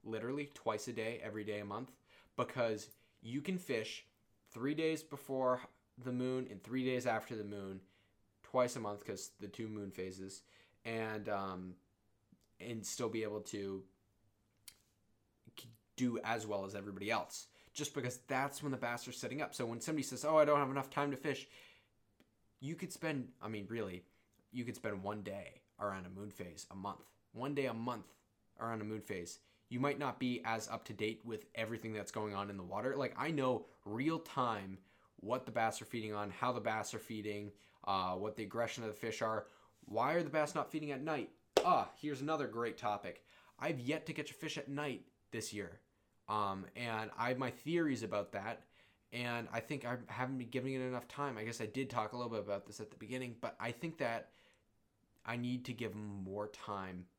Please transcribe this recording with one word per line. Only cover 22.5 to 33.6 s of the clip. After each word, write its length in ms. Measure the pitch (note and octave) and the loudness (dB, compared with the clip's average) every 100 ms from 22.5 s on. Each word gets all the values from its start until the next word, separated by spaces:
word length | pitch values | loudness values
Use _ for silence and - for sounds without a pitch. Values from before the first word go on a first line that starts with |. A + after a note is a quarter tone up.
| _ | _
you 160 | C3+ | -6
could 180 | D#3+ F#3 | -4 -4
spend, 360 | - D#3+ D3 B2+ - | -2 0 0 -2 -6
I 60 | G#2+ | -4
mean, 200 | A2 G2 | -4 -2
really, 360 | A2+ G2+ F2+ - _ _ _ _ | -2 -2 -4 -12 _ _ _ _
you 140 | B2 | -4
could 100 | A#2+ | -4
spend 300 | - A2 G2+ | -2 -2 0
one 180 | F#2+ G#2+ | 0 -2
day 400 | G2+ G2 F2 - _ - | -2 -6 -8 -14 _ -2
around 280 | G2+ F#2+ F2+ | 0 0 -6
a 40 | |
moon 220 | F#2 G#2 | -8 -10
phase 340 | - F2+ G2 - | -8 -8 -8 -12
a 20 | |
month. 340 | G2 G2 - - _ _ | -6 -6 -6 -12 _ _
One 220 | A2+ C3 | -6 -2
day 120 | C#3+ C3 | 0 0
a 80 | |
month 380 | A2+ A#2+ A#2+ F#2 - _ _ _ - | 0 -2 -2 -6 -20 _ _ _ -6
around 220 | A2+ A2+ | -2 -2
a 40 | |
moon 160 | G#2 G#2+ | -2 -4
phase. 380 | - F#2+ F2 - _ _ _ | -4 -4 -4 -10 _ _ _
You 100 | A#2+ | 2
might 220 | C#3 C#3 | 2 2
not 180 | C#3+ A#2 | 0 2
be 240 | B2+ B2 | 0 2
as 240 | A#2+ A2+ G#2+ | 2 0 0
up 160 | A#2 - | -6 -6
to 60 | |
date 320 | G#2+ G#2+ A2+ | 0 0 0
with 220 | A#2 G#2+ - | -4 -6 -6
everything 380 | - A2 A2+ A2+ | -4 -2 -2 -2
that's 180 | G#2+ G2 | -4 -4
going 240 | A#2 G#2+ | -2 -2
on 160 | G2 G2+ | 0 -2
in 60 | G2 | -4
the 80 | |
water. 320 | F2+ F#2+ B2 C#3 | -2 -2 0 2
Like, 180 | B2+ - | 0 0
I 140 | C#3+ | 0
know 360 | D#3 C3 B2 | 4 4 4